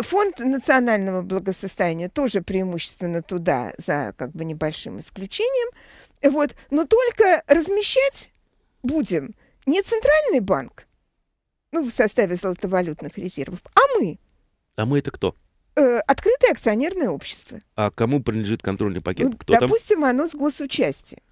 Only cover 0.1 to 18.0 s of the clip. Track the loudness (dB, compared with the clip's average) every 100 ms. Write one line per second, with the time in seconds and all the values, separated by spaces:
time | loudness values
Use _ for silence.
0.1 | 0 0 0 -2 -2 2 2 4 0 0
1.1 | -4 -4 -4 -4 -6 -6 -2 -2 -2 -4
2.1 | -2 0 -2 -2 -2 -2 -4 -8 -8 -4
3.1 | -4 -4 -4 0 0 -2 -8 -4 -2 -4
4.1 | -8 -10 -8 -8 -4 -6 -6 -10 -12 -14
5.1 | -14 -10 -4 -2 -2 -4 -8 -20 -20 -20
6.1 | _ 2 2 -2 -4 -4 -2 4 4 4
7.1 | 4 4 4 4 4 4 -2 0 2 0
8.1 | -2 -16 _ _ _ _ _ -4 -2 0
9.1 | -2 -4 -14 _ _ -2 0 0 0 4
10.1 | 4 4 0 2 -2 -4 -18 _ _ _
11.1 | _ _ _ _ _ _ -4 -2 0 0
12.1 | 2 0 0 -4 -4 -2 -2 -2 -6 -12
13.1 | -10 -10 -8 -10 -12 0 4 4 4 0
14.1 | -4 _ _ _ _ _ -4 0 0 -2
15.1 | -2 -4 -4 _ _ _ 2 4 4 2
16.1 | 2 2 4 4 2 0 2 0 -2 -2
17.1 | -4 -8 -14 -16 -20 _ -2 -2 0